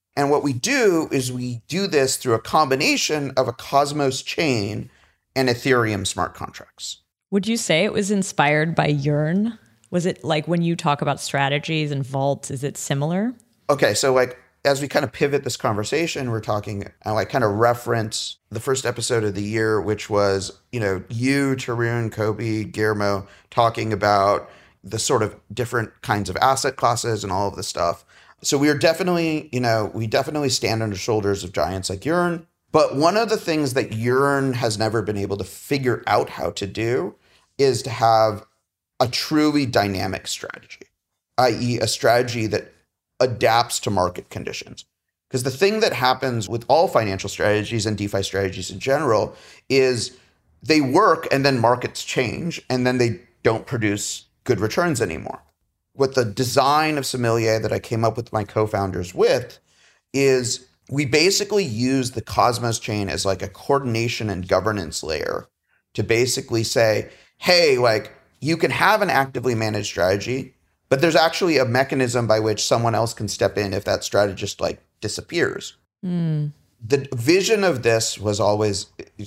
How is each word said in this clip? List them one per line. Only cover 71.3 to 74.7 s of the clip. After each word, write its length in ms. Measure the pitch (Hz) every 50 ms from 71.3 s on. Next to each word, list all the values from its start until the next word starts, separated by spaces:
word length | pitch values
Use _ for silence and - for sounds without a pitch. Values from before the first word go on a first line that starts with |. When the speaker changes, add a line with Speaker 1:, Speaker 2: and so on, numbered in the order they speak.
| 165 - 208 180 160 131
Speaker 1:
a 80 | 127
mechanism 600 | 117 117 127 139 135 160 135 131 120 113 123 117
by 140 | 110 110 110
which 260 | 110 110 107 104 -
someone 300 | - 139 120 117 117 113
else 180 | 107 113 113 -
can 140 | - 113 101
step 300 | - - 113 98 - 104
in 160 | 104 98 95
if 100 | 95 -
that 220 | - 101 - -
strategist, 560 | - - 101 101 101 95 101 107 98 - -
like, 200 | 92 85